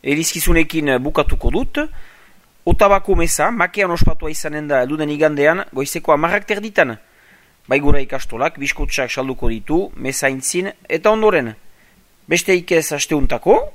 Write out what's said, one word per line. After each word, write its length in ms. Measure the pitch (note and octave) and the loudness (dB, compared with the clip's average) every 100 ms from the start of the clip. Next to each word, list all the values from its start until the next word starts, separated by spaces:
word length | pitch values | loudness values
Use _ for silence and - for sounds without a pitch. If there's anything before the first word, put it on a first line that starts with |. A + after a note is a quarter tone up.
Elizkizunekin 880 | C#3 D3 E3 E3 D#3+ E3 D#3+ D#3+ D3 B2+ | -2 -2 -2 -2 2 4 2 -2 0 0
bukatuko 560 | C#3 - - - - E3 | 0 0 2 2 2 0
dut, 300 | C4 - D#4 - - - - - _ _ - | -2 -4 -6 -8 -14 -20 -20 -20 _ _ 0
Otabako 460 | - G3+ G3 G3 F3 | 4 4 4 2 0
meza, 300 | E3+ - F3+ | 0 0 -2
makean 460 | A#3 F3 G#3 F#3+ | -2 -4 -2 -4
ospatua 340 | E3+ - F3 D#3 | 4 4 4 0
izanen 380 | D#3 D#3 D3+ D3+ | -6 -6 -8 -2
da 140 | C3+ | 0
elduden 240 | B2+ D#3 D3+ | 0 -2 -4
igandean, 540 | D3 D#3 D3 C#3+ F3+ - | 0 0 2 2 2 -6
goizeko 400 | - C#3 E3+ - | -8 -6 -6 0
hamarrak 320 | D3 E3 G3+ - | 2 2 -2 -4
terditan. 480 | G3+ G#3+ G3+ C#3+ A2 _ _ _ _ _ _ - | -6 -2 0 0 -2 _ _ _ _ _ _ -4
Baigura 340 | C3+ C#3+ C#3+ | 0 6 6
ikastolak, 540 | C3+ C3 - A2+ D3+ D3 | 6 -2 -6 -4 -4 -4
biskotxak 480 | C#3 - C#3+ - B2+ | -8 -4 -4 -2 -4
salduko 400 | - C3+ B2+ A#2+ | -4 -6 -2 -2
ditu, 300 | A2+ G2+ D#3+ G3 - | -2 -2 -2 -2 -8
meza 320 | B2+ C3+ C#3 | -8 -4 -4
intzin 400 | C3+ - F3+ G3 - | -4 -4 -4 -6 -10
eta 300 | - E3 G#3 | -6 0 0
ondoren. 400 | A3 G#3+ F3 A#2 A2 - - _ _ _ _ - | 2 2 2 -2 -10 -20 -20 _ _ _ _ -4
Beste 240 | E3+ - F#3 | -4 0 -2
ikez 240 | F3 E3 D#3 | 2 -2 0
asteuntako 640 | D3 - D3+ C3+ B2 - D#4+ D5 | -6 -2 0 2 2 2 2 0